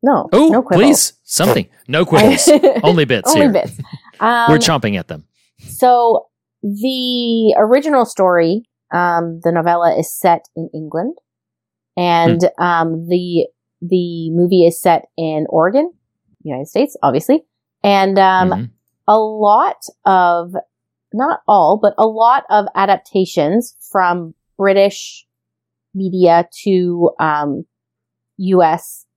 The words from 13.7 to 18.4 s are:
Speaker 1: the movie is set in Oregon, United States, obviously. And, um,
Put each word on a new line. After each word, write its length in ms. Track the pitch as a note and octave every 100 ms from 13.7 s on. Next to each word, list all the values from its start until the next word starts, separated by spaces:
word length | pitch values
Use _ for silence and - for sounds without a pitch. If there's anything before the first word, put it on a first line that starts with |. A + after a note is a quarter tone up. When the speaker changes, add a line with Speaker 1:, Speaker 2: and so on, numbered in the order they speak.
| _
Speaker 1:
the 480 | F3 F#3 F3 E3+ E3
movie 340 | E3+ F3 F#3 E3+
is 140 | E3+
set 260 | F#3 E3 - -
in 280 | D#3+ D#3 D#3
Oregon, 420 | D#3+ E3+ B3 E4+ _ _ _ _ _
United 240 | D#3+ C3 C#3+
States, 280 | - C4 -
obviously. 420 | C#3+ C3 - D4+ _ _ _ _
And, 340 | G3+ G3 G3 G3
um, 300 | F#3+ F#3